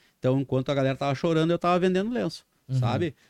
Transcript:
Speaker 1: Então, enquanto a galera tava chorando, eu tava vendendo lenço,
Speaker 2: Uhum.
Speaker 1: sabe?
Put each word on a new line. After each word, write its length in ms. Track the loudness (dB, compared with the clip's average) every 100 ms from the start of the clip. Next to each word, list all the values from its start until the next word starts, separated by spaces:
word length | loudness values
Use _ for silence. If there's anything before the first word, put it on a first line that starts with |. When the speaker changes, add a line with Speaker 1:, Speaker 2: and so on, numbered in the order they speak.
| _ _
Speaker 1:
Então, 220 | 0 0
enquanto 320 | 0 -2 0
a 20 |
galera 240 | 0 0 0
tava 160 | -2
chorando, 380 | -2 0 2 2
eu 80 | 0
tava 180 | 2 2
vendendo 320 | 2 0 -2
lenço, 360 | -2 -4 -6 -16 _ -6
Speaker 2:
Uhum. 80 | -2
Speaker 1:
sabe? 340 | 0 0 -2 -6 _